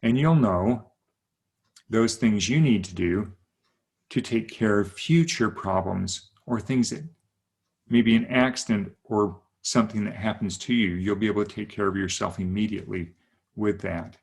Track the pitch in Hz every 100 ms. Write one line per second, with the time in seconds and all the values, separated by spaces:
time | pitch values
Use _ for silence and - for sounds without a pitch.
0 | 117 123 151 160 120 90 95 123 - _
1 | _ _ _ _ _ _ _ - _ 110
2 | 113 113 117 107 90 139 156 107 92 90
3 | 90 90 110 - _ _ _ _ _ _
4 | _ - - 117 110 - 110 104 98 -
5 | - 165 165 - 110 107 98 95 92 95
6 | 92 - - _ - 120 101 131 117 -
7 | 160 _ _ _ _ _ _ _ _ 117
8 | 113 113 117 127 127 123 - 110 95 -
9 | _ 110 104 95 _ _ - - 107 107
10 | 104 - 104 104 104 92 - 120 101 87
11 | 92 101 107 101 104 - 104 - 101 95
12 | 95 - 101 90 92 95 107 98 92 98
13 | 85 _ _ _ _ - 107 101 95 85
14 | 82 -